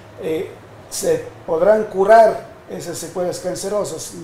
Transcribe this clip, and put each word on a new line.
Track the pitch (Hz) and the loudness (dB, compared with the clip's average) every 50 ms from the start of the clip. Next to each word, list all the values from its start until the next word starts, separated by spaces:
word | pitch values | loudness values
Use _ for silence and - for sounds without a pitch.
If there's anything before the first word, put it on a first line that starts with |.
| - - - - | -20 -20 -16 -10
Eh, | - 165 160 160 196 - - - - - - - - - | -6 -4 -4 -4 -6 -8 -12 -18 -20 -20 -20 -20 -18 -12
¿se | - - - 175 156 - - - - - - | -10 -4 -2 -2 -2 -2 -4 -10 -16 -14 -8
podrán | - 170 160 175 202 214 214 214 | -4 -2 2 4 4 4 4 2
curar | 214 - 190 190 202 220 226 220 214 - - - - - - - - | -2 0 0 6 8 8 8 8 6 4 -2 -10 -16 -20 -20 -16 -14
esas | 202 180 143 175 160 | -12 -12 -10 -10 -10
secuelas | - 170 151 - 190 180 180 147 - | -10 -10 -10 -6 -4 -4 -4 -4 -6
cancerosas?". | - 185 175 - - 196 208 208 185 - 160 156 - - - 175 | -6 -6 -6 -6 -6 -4 -4 -4 -4 -4 -8 -10 -12 -12 -14 -12